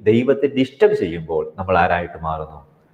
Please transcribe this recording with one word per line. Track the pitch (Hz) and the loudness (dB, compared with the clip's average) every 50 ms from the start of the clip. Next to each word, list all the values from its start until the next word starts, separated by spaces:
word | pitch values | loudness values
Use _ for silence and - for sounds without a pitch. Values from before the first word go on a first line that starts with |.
| 101 | 2
ദൈവത്തിന്റെ | 107 113 117 127 135 135 135 143 135 123 127 | 2 4 4 4 2 0 0 0 -2 0 0
ഇഷ്ടം | 131 131 - - 214 208 - | -2 -2 0 2 2 2 2
ചെയ്യുമ്പോൾ | - 107 85 82 85 80 80 82 78 76 - - | 2 -2 -4 -6 -8 -8 -4 -4 -4 -4 -6 -8
നമ്മൾ | - 92 92 92 | -8 -2 2 2
ആരായിട്ട് | 87 87 90 87 87 87 82 - 80 80 | 4 4 4 2 0 -2 -6 -10 -10 -8
മാറുന്നു? | 80 78 78 78 78 76 73 - _ _ _ _ _ | -6 -6 -6 -8 -12 -14 -20 -20 _ _ _ _ _